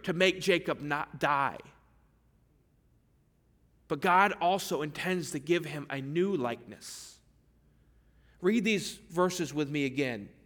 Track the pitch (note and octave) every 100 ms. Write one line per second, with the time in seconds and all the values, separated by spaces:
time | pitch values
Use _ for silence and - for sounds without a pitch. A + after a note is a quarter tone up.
0 | - F3 F#3+ F#3 D#3 F3 E3+ D3+ D3 D3
1 | - C#3 D3 D3 C3+ D2+ - - _ _
2 | _ _ _ _ _ _ _ _ _ _
3 | _ _ _ _ _ _ _ _ - D3+
4 | F3+ F3+ G3+ - E3+ F#3+ - D#3 D3+ -
5 | F3+ F#3 C#3+ D#3 D3 F3 D3+ D3 C#3 C#3
6 | C3+ D#3+ F#3+ F#3 A#2+ A2+ - G#2 - -
7 | - - _ _ _ _ _ _ _ _
8 | _ _ _ - F3+ A3+ G#3 G3+ - -
9 | - E3 F3+ F3+ D3+ C#3+ C#3+ D3 C#3 B2+
10 | C3+ A2+ G2+ -